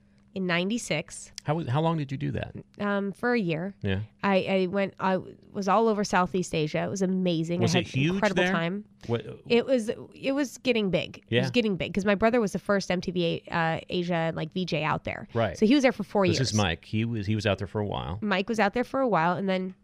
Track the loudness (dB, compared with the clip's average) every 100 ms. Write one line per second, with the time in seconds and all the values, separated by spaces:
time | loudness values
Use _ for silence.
0 | _ _ _ -6 -2 0 0 -2 -2 -4
1 | -6 -12 -18 -8 -4 -2 0 0 2 0
2 | -4 -6 -4 -4 -6 -10 -16 -8 -4 -2
3 | -4 -4 -2 0 0 -2 -6 -6 -2 -2
4 | -4 _ 0 2 2 0 0 0 -2 -2
5 | 0 0 -4 -14 -12 -6 2 4 4 2
6 | 2 2 2 0 -2 0 0 -2 -4 -2
7 | 0 0 0 0 0 0 2 2 0 0
8 | 0 2 0 2 2 0 -2 -4 -10 _
9 | -4 -4 -4 -14 0 2 4 2 0 -6
10 | -10 -8 -2 0 -2 -2 0 2 2 0
11 | -2 -10 -2 0 2 2 2 0 -2 -2
12 | 0 2 4 4 2 -2 0 0 0 -2
13 | -2 -2 0 -2 -4 -2 0 -2 -4 -4
14 | -2 -2 -2 -2 -4 -4 -2 -2 0 -2
15 | -4 -8 -6 -2 0 4 6 6 6 2
16 | -2 2 2 2 2 2 2 0 -4 -2
17 | 0 -2 -2 0 2 0 -2 -4 -2 -4
18 | -4 -4 -2 -2 0 0 0 0 -2 -2
19 | 0 2 2 0 0 -2 -4 -10